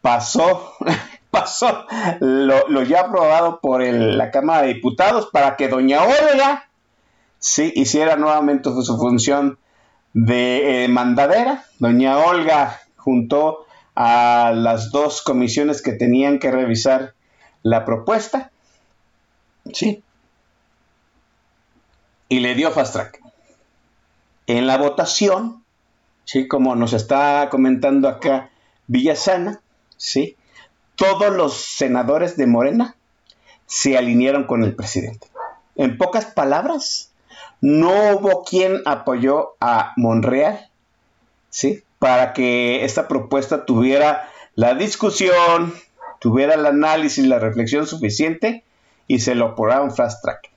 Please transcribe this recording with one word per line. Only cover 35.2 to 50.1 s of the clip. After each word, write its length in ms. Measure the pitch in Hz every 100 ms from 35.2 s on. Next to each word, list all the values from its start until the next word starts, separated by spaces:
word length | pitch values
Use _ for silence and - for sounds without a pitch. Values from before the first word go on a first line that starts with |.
| - - - - _ -
En 220 | 131 113
pocas 280 | 180 226 214
palabras, 840 | - 139 147 254 311 - - - _ _ - - _
no 560 | 139 151 170 196 208 202
hubo 280 | 202 180
quien 380 | - 185 185 190
apoyó 720 | - 131 - 127 127 143 - -
a 320 | 120 113 110 -
Monreal, 720 | 117 113 110 131 151 - - _ _ _ _ _ _ _ _
¿sí? 320 | - 135 - _ _
Para 340 | 131 127 127
que 520 | - 127 120 120 127
esta 240 | 127 - 151
propuesta 560 | 135 110 139 135 151
tuviera 640 | - 120 127 139 147 151 - - -
la 200 | - 117
discusión, 1000 | 127 208 - 214 - 180 175 170 170 170 170 _ _ - -
tuviera 340 | 117 117 143
el 120 | 156 147
análisis, 600 | 143 156 156 151 135 131
la 120 | 123
reflexión 480 | 110 113 113 143 151
suficiente 760 | 160 107 107 156 165 220 233 _ _ _ _ _
y 140 | 127
se 140 | 110
lo 120 | 123 117
aprobaron 480 | 110 110 127 143
fast 280 | - 120